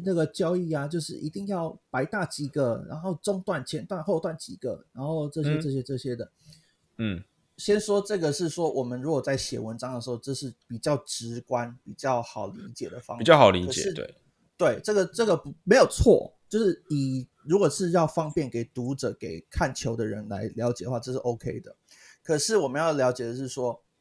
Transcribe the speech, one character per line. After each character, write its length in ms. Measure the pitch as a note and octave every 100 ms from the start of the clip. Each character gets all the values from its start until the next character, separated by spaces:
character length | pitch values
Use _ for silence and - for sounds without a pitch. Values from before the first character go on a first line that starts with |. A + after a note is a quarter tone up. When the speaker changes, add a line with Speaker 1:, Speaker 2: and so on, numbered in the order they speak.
| F3+
Speaker 1:
那 80 |
个 100 | E3+ D#3
交 280 | - E3+ F3+
易 160 | E3+
啊， 160 | D3+ C#3+
就 120 | E3+
是 160 | D3+ -
一 160 | D#3
定 160 | G3 G3
要 280 | F#3+ E3 - _
白 160 | C3 D3
大 180 | G#3 E3+
几 220 | - C#3+
个， 380 | D3 B2 A2+ -
然 140 | D#3
后 160 | F#3 D#3+
中 180 | G3+ F#3+
段、 240 | F#3+ D#3+ B2
前 180 | D3+
段、 200 | - F3+
后 160 | D#3 E3
段 180 | E3 D#3+
几 180 | - -
个， 300 | B2+ - _
然 100 | -
后 240 | C#3+ D#3+ D3
这 140 | D#3+
些、 80 | D3
Speaker 2:
嗯。 120 | D3+
Speaker 1:
这 100 | D#3
些、 100 | C3+
这 160 | B2+ C3
些 180 | C3+ A#2
的。” 160 | G#2+ _ - - _ _ _ -
Speaker 2:
嗯。 260 | A2 F2+ - _ _ -
Speaker 1:
先 220 | - G#3
说 200 | G#3 G3+
这 180 | G3 G3+
个 120 | D#3
是 160 | C#3+ E3+
说， 240 | - D#3+
我 120 | -
们 180 | B2 B2
如 100 | C#3+
果 80 | C#3+
在 160 | C3 C3+
写 240 | - A#2
文 160 | A2 A#2+
章 180 | B2+ B2+
的 40 |
时 120 | B2
候， 60 | A#2
这 160 | -
是 200 | C3 C3 - -
比 100 | A#2
较 180 | D#3 D3
直 440 | - - A#2 A#2+
观、 340 | - B2 A#2+ B2
比 80 | -
较 280 | - C3+ B2
好 260 | A#2 A2+ G2
理 220 | G2+ -
解 140 | A#2 E2
的 120 | -
方 180 | - A#2+
法。 20 |
Speaker 2:
比 60 | A#2
较 100 | D3+
好 140 | A2
理 120 | F#2
解， 60 | F2
Speaker 1:
可 60 |
是 200 | E2+ -
Speaker 2:
对。 220 | E2 - - _ _ _ -
Speaker 1:
对， 220 | D#3+ A2+
这 100 | -
个， 120 | G#3 F3
这 180 | - A3
个 100 | E3
不， 180 | - -
没 120 | - B3
有 100 | -
错， 440 | - A#3+ F3+ - _ -
就 100 | G#3+
是 260 | G#3 - -
以， 380 | D3 C3+ C3 B2+ _
如 140 | D3 F#3+
果 100 | G3
是 240 | - F3+
要 140 | F3 D#3
方 260 | - D3+
便 160 | D#3 C3+
给 160 | A#2
读 300 | A2+ - B2
者、 180 | C3+ A#2 G#2
给 240 | - E2 -
看 240 | - D3+
球 220 | - A2+ A2+
的 100 | A2
人 220 | G#2+ G#2+
来 140 | G2 G#2+ -
了 160 | A#2+
解 140 | A#2+ G#2+
的 60 |
话， 80 | A#2+
这 120 | B2+
是 60 | B2+
OK 420 | B2 A#2 - -
的。 160 | - - _ - - -
可 140 | - D3+
是 200 | F3+ G#3+
我 100 | C#3
们 120 | C#3
要 140 | E3
了 180 | D3 B2+
解 140 | B2 A#2
的 100 | B2
是 120 | C3+
说， 360 | - B2 A2+ _ _